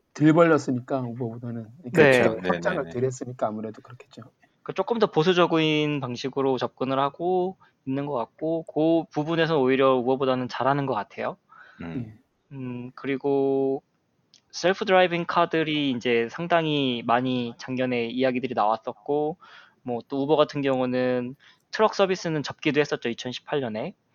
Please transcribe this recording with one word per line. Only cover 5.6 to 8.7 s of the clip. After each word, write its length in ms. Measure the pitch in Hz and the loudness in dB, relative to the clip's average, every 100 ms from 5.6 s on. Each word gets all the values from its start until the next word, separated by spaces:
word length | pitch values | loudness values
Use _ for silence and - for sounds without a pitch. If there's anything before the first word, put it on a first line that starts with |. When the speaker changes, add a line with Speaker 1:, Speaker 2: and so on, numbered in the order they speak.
| 156 151 151 147 | 2 2 2 -2
Speaker 2:
방식으로 560 | 127 120 135 139 135 123 | -4 -6 -6 -2 0 0
접근을 420 | 120 - 131 135 | -2 -4 -2 0
하고 580 | 139 - 170 185 180 185 _ _ 135 | -2 -2 -2 -2 -2 -6 _ _ -6
있는 180 | 135 143 | -6 -4
것 80 | |
같고, 500 | 135 - _ 160 165 | -6 -6 _ -6 -6
그 460 | 160 | -6